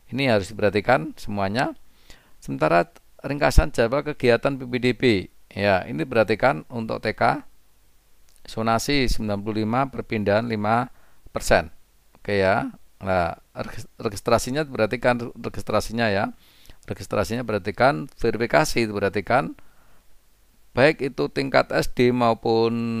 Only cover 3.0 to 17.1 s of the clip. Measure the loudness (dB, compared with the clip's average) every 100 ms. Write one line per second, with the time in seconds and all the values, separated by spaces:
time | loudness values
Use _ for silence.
3 | -20 -14 -8 0 0 2 0 0 0 -2
4 | -4 0 2 2 0 -4 -6 -2 -2 0
5 | 2 2 -2 -14 -14 -2 0 0 0 -6
6 | -2 0 2 2 0 0 -6 -8 -6 -4
7 | -4 0 0 0 -6 -20 -20 _ _ _
8 | _ -20 -20 -20 -12 -4 0 0 2 2
9 | 4 2 2 -2 -2 -2 0 0 0 -4
10 | -6 -2 2 2 0 -2 0 0 0 -10
11 | -20 -20 -12 -6 4 4 2 -8 -20 _
12 | _ -12 -2 2 2 2 -2 -8 -20 -10
13 | -2 0 0 -4 _ -12 -10 -10 -12 -8
14 | -8 -6 0 2 2 -4 -4 0 0 0
15 | 0 0 -4 -10 -10 -8 -2 -2 -2 0
16 | 0 2 0 -6 -20 -20 -20 -18 -12 -10
17 | -2